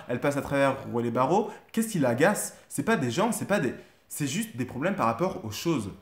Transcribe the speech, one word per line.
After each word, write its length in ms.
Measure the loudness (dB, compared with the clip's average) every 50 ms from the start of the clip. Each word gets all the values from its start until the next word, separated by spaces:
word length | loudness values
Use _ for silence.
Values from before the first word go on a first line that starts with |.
| -6
elles 140 | -4 -4 0
passent 160 | 0 0 0
à 60 | 0
travers 340 | -2 0 2 2 4 2 2 0 -4 -4 -2 -2
les 80 | 0 0
barreaux. 400 | 2 2 2 4 4 2 2 0 -6 -12 -18 -4
Qu'est-ce 160 | -2 -2 -2 0
qui 100 | 0 2
l'agace ? 580 | 2 2 4 4 4 4 4 2 -4 -8 -10 -14 -16 -8
C'est 160 | -6 -2 0
pas 120 | 2 2
des 140 | 2 0 0
gens, 220 | 0 0 0 0
c'est 160 | 0 -2 -2 0
pas 100 | 0 0
des, 160 | 2 0 -2 -6 -12 -20 _ _ _
c'est 220 | _ -6 -4 -4 -2
juste 280 | -2 -4 -6 -6 -6
des 100 | -6 -6
problèmes 280 | -6 -4 -2 -2 0 0
par 120 | 2 2
rapport 380 | 2 2 2 0 -2 -2 -4 -8
aux 60 | -8
choses. 400 | -8 -2 0 0 0 0 0 -4 -8 -12